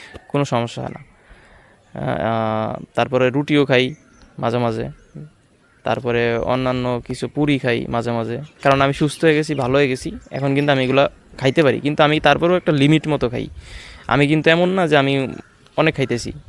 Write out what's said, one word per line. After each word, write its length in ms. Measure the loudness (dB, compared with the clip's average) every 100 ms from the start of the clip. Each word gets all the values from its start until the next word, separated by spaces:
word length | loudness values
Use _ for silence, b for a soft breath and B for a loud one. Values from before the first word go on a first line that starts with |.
| B B -6
কোনো 160 | -4
সমস্যা 380 | 0 -2 -4 -6
হয় 80 | -10
না। 240 | -12 -18 b b b b b b b _
আহ, 920 | -8 -6 -2 -2 -2 -2 -2 -4 -8 -6
তারপরে 360 | -4 0 2 2
রুটিও 340 | 0 0 2
খাই 300 | 4 2 0 -6 _ -20 -20 -6
মাঝে 200 | -2 0
মাঝে, 300 | -2 -2 -6 -10 -20 -20 -20 _ _ _ _ _
তারপরে 540 | -6 -4 -2 0 0 -2
অন্যান্য 640 | -2 -2 -2 -2 -2 -4 -6
কিছু 220 | -8 -6
পুরি 300 | -2 0 0
খাই 280 | 0 -2 -2
মাঝে 220 | -4 -2
মাঝে, 300 | -4 -4 -8 -12 _
কারণ 200 | 2 4
আমি 100 | 2
সুস্থ 320 | 2 -2 2
হয়ে 100 | 2
গেছি, 200 | 2 0
ভালো 240 | -4 0 2
হয়ে 100 | 2
গেছি, 220 | -2 -8 -12 -12
এখন 240 | -4 0
কিন্তু 180 | 2 2
আমি 120 | 2
এগুলা 260 | 2 2 2 -2 _ -2
খাইতে 240 | 0 4
পারি, 180 | 2 2
কিন্তু 220 | 0 2
আমি 180 | 4 4
তারপরেও 360 | 2 0 0 0
একটা 160 | 2
লিমিট 360 | 4 4 4 2
মতো 200 | -2 -2
খাই। 200 | -4 -8 -14 B B B B -2
আমি 200 | 2 2
কিন্তু 240 | 2 4
এমন 180 | 4 2
না 180 | 2 2
যে 100 | 4
আমি 320 | 4 0 -2 -8 -16 _ _ 0
অনেক 200 | 0 0
খাইতেছি, 360 | -2 -2 -4 -12